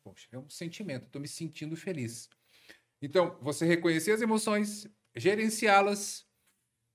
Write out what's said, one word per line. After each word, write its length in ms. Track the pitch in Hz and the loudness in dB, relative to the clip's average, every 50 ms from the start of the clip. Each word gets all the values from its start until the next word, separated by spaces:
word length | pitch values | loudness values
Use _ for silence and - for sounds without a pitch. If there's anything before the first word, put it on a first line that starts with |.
| - | -20
poxa, 240 | 98 95 - - _ | -20 -20 -20 -20 _
é 60 | - 131 | -16 -16
um 100 | 147 147 | -16 -14
sentimento, 560 | - - 170 165 170 - 214 170 135 123 - | -14 -12 -12 -10 -10 -10 -10 -10 -10 -10 -10
eu 40 | - | -12
tô 80 | - 143 | -12 -12
me 80 | 143 | -12
sentindo 480 | 143 - - 165 156 156 - 156 151 160 | -10 -10 -10 -10 -10 -10 -10 -10 -10 -10
feliz." 520 | 165 - 190 175 143 120 113 117 - - - _ _ _ _ _ _ _ - - _ _ _ _ _ | -8 -8 -8 -6 -6 -6 -8 -8 -12 -18 -20 _ _ _ _ _ _ _ -20 -20 _ _ _ _ _
Então, 360 | 147 147 - 185 175 170 - - | -6 0 2 2 2 2 0 -6
você 240 | 120 147 143 - 165 | -6 -6 -2 0 2
reconhecer 460 | 170 170 170 170 170 160 160 160 208 214 | 4 4 4 4 2 2 2 2 2 2
as 80 | 220 | 2
emoções, 680 | 240 220 220 214 - 226 208 208 214 208 - - - - - _ _ _ - | 2 2 2 2 2 0 0 0 0 -2 -6 -10 -14 -16 -20 _ _ _ -6
gerenciá-las, 1120 | 117 127 185 214 220 220 220 220 - 233 214 196 196 196 202 202 202 - - - - - _ _ _ _ _ _ _ _ _ _ _ _ _ | 0 2 2 2 2 2 0 0 2 4 6 6 6 6 4 2 -2 -4 -8 -10 -12 -16 _ _ _ _ _ _ _ _ _ _ _ _ _